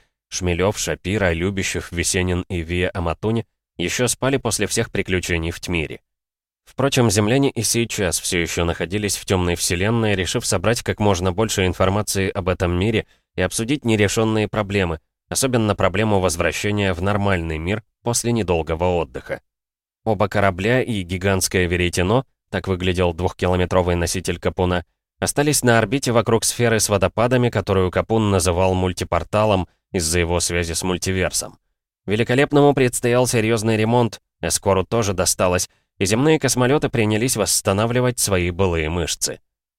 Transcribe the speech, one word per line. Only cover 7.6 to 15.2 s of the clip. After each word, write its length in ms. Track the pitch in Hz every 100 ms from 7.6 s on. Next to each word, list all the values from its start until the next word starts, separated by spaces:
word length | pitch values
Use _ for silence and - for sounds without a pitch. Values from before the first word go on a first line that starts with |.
сейчас 580 | 104 117 117 - 92 -
всё 180 | - 90
ещё 240 | 82 -
находились 540 | 85 82 85 101 101 -
в 80 | -
тёмной 300 | 98 87 87
вселенной, 600 | - 87 98 117 110 98
решив 300 | 85 123 -
собрать 360 | 95 95 117
как 200 | - 95
можно 320 | 104 87 92
больше 320 | 90 110 - 92
информации 640 | 87 92 101 104 101 95
об 180 | 101 92
этом 240 | 90 90
мире 340 | 87 101 110 - _ _ -
и 60 |
обсудить 420 | 92 - 113 143
нерешённые 640 | 117 110 101 - 113 110 104
проблемы – 540 | 110 98 101 87 82 - _